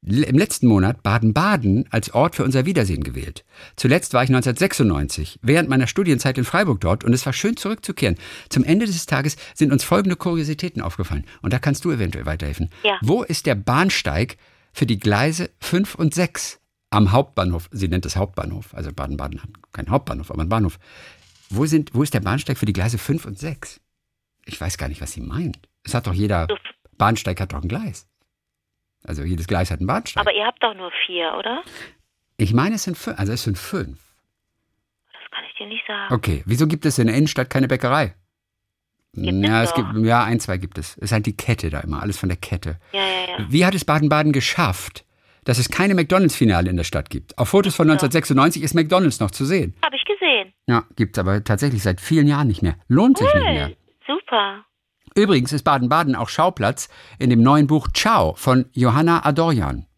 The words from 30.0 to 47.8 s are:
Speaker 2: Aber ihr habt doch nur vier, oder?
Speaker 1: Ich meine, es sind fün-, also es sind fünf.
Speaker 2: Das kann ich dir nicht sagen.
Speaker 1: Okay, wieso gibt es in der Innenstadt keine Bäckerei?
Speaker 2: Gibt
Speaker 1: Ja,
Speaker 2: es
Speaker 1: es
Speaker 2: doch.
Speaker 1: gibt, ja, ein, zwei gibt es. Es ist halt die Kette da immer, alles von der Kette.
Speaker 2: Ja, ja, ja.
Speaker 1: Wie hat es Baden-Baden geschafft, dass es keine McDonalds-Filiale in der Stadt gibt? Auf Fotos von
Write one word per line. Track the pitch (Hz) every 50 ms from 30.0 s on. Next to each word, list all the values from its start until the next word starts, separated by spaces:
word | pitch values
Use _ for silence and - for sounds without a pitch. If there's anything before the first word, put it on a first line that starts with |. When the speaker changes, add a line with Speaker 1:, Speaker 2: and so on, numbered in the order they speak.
| 233 - - -
Speaker 2:
Aber | 202 208 196
ihr | 202 208
habt | 233 - _
doch | - 226 208
nur | 190 185 180 - - -
vier, | - 180 175 165 160 - -
oder? | - 214 240 294 359 - - - - - _ _ _ _ _ _ _ _ _
Speaker 1:
Ich | _ 113 90 110
meine, | 123 139 196 226
es | 208 -
sind | 190 175 -
fün-, | - - -
also | - 98 98
es | 110 123 -
sind | 117 98 -
fünf. | - - - 185 123 - 65 - _ _ _ _ _ _ _ _ _ _ _ _ _ _ _ _ _ _ _ _ _ _ _
Speaker 2:
Das | - - -
kann | - - - -
ich | - -
dir | 208 208
nicht | 220 226 - -
sagen. | 214 202 196 196 -
Speaker 1:
Okay, | 117 - - 82 69 71
wieso | 95 113 120 160 156
gibt | 165 - -
es | 156 135 -
in | 120 113
der | 107
Innenstadt | 135 151 151 - - 131 -
keine | - 139 131 127
Bäckerei? | 131 127 - 123 131 151 147 92 - _ _ _ _ _ _ _ _ _ _ _ _ _ _ _ _ _ _ _ _
Speaker 2:
Gibt | - 90 87 92 98 98
Speaker 1:
Ja, | 101 110 113 117
Speaker 2:
es | 117
Speaker 1:
es | -
Speaker 2:
doch. | 165 113 92 107
Speaker 1:
gibt, | 107 110
ja, | 113 117 120 117
ein, | 107 117 113
zwei | - - 92 92
gibt | 92 87 - -
es. | 76 - - -
Es | -
ist | 101
halt | 113 107 107
die | - 98
Kette | - - - 113 - - 87
da | 73 71
immer, | 80 82 78 73
alles | - 104 98 -
von | - 92
der | 87 -
Kette. | - - - 90 - 80 78 82 _ _
Speaker 2:
Ja, | - 196
ja, | 196 190 185 185 185 180 180 -
ja. | 107 82
Speaker 1:
Wie | 127 156 175
hat | 185 190
es | 180 -
Baden-Baden | - 151 151 151 147 151 151 151 151
geschafft, | 143 139 120 - - - 175 113 92 - - - - - _ _ _ _ _ _ _ _ _
dass | - 123 117
es | 123 -
keine | - - 180 196 196
McDonalds-Filiale | 180 165 151 185 190 190 160 - - 139 110 98 85 90 92
in | 90 87
der | 82
Stadt | - - 73 71 -
gibt? | - - - _ - -
Auf | 120 -
Fotos | - 196 196 196 -
von | -